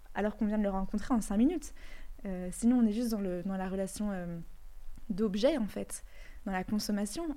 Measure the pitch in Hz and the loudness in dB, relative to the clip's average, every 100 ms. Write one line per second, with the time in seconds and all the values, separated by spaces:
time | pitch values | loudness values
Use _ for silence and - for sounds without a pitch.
0 | - - 208 208 208 214 202 190 190 214 | -6 0 0 2 2 4 2 2 0 0
1 | - 240 - 202 262 349 - - - - | 2 2 4 6 6 4 -4 -10 -10 -8
2 | - - 202 185 180 180 226 254 226 208 | -8 -8 -6 -4 -4 2 4 6 6 4
3 | 240 220 196 180 185 190 185 190 190 - | 0 0 0 -2 -2 -2 -2 -2 -2 -2
4 | 208 190 175 170 - - - - - - | -2 -2 -4 -6 -8 -10 -12 -10 -8 -6
5 | - 185 220 196 254 320 208 - 196 - | -4 0 2 4 4 4 0 -4 -6 -8
6 | - - - - 208 185 185 214 - 202 | -10 -14 -12 -10 -4 -4 0 0 0 0
7 | 208 330 339 | -2 -4 -4